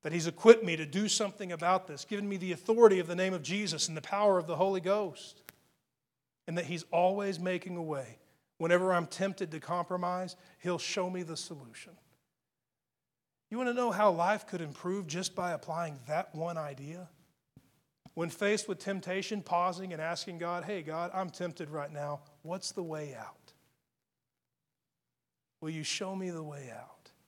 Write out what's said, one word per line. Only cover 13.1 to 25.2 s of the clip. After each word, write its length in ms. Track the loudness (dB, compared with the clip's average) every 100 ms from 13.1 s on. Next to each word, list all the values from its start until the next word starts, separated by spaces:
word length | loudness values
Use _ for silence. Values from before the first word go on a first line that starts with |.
| _ _ _ _
You 60 | -2
wanna 160 | 0
know 180 | 2 0
how 200 | 6 6
life 360 | 6 2 2 -2
could 140 | -6
improve 460 | -6 -6 -4 -4 -2
just 280 | -4 -4 -4
by 160 | -2
applying 480 | -4 -4 -4 -4 -8 -4
that 260 | -2 -2
one 240 | -4 -4 -4
idea? 520 | -6 -8 -12 -12 -14 _ _ _ _ -20 _ _ _ _ -14
When 160 | -4 -4
faced 400 | 0 2 2 0
with 100 | -6
temptation, 640 | -4 -4 -2 -4 -2 -6
pausing 500 | 0 0 2 -2 -8
and 100 | -6
asking 360 | -4 -4 -6 -6
God, 260 | -4 -4
"Hey, 200 | -4 -6
God, 280 | -6 -6 -4
I'm 160 | -4 -6
tempted 400 | -4 -8 -6 -8
right 220 | -6 -8
now. 300 | -6 -6 -6 -10 -18
What's 280 | -10 -8 -6
the 100 | -6
way 320 | -6 -6 -8
out? 380 | -10 -14 -18 -20 _ _ _ _ _ _ _ _ _ _ _ _ _ _ _ _ _